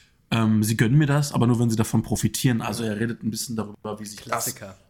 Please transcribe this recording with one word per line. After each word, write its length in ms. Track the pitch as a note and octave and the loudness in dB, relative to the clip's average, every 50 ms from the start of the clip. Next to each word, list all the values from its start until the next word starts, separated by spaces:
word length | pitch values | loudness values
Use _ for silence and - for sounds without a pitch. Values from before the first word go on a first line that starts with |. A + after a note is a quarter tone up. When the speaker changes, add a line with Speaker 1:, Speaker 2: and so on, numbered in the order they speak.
| - _ _ _ _ - | -20 _ _ _ _ -4
Speaker 1:
ähm, 320 | - A2+ A2+ A2 A2 G#2+ G#2+ | 0 2 2 4 4 4 4
sie 140 | G#2+ A2+ | 2 2
gönnen 200 | G#2+ A#2+ A2 C3+ | 2 4 4 6
mir 80 | D3+ D#3 | 6 6
das, 280 | C#3+ C#3 D3 D3 C#3+ - | 4 4 2 0 0 0
aber 140 | C3 A#2 | 2 4
nur, 120 | A#2+ B2 A2+ | 4 4 4
wenn 100 | B2 A#2 | 2 2
sie 60 | A2 | 2
davon 260 | A2 A2 - - A2 | 0 0 0 0 0
profitieren. 600 | - - A2 - - G#2 - - - C3 A#2+ A2+ | 0 0 -2 -2 -2 -2 0 0 0 0 0 0
Also 220 | A2+ A2+ G2+ A#2 A#2 | -2 -4 -4 -4 -4
er 160 | A2 G#2 G#2 | -4 -4 -2
redet 240 | A2+ A#2 A2+ - - | -4 -4 -4 -6 -6
ein 80 | A2+ | -6
bisschen 240 | G#2+ G#2+ - - A#2 | -6 -6 -8 -8 -6
darüber, 440 | A2 G2+ G#2 G#2 - - G#2+ G#2 G#2+ | -8 -8 -8 -10 -12 -12 -10 -10 -10
wie 60 | G#2+ | -12
sich 140 | G2 F#2+ - | -14 -14 -16
Speaker 2:
Klassiker. 480 | - - A#2+ - - - - - G#2 | -10 -6 -6 -4 -4 -6 -8 -8 -12
Speaker 1:
das 100 | G2 F#2+ - _ _ | -18 -18 -20 _ _